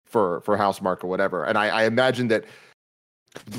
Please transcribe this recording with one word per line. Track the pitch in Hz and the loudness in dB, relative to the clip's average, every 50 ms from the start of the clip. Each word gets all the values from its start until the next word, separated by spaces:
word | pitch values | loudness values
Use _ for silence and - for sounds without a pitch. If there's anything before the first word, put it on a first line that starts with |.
| _ | _
for, | _ - 120 104 90 87 - | _ 0 0 2 2 0 -2
for | - - 104 101 | -2 0 0 2
Housemarque | 104 98 95 - 95 95 90 - - | 2 2 0 0 -2 -4 -4 -4 -4
or | 90 | -4
whatever. | 92 92 98 95 85 90 76 | -2 0 0 0 -2 -2 -2
And | 76 110 107 | 0 0 0
I, | 104 107 | 0 0
I | 87 113 110 | 0 2 0
imagine | 113 113 120 127 131 123 123 127 117 | 2 2 2 2 2 0 0 0 0
that | 110 107 - - - - - - _ _ _ _ _ _ _ _ _ _ _ _ _ - - - 101 | 0 0 -2 -6 -14 -20 -20 -20 _ _ _ _ _ _ _ _ _ _ _ _ _ -20 -20 -14 -6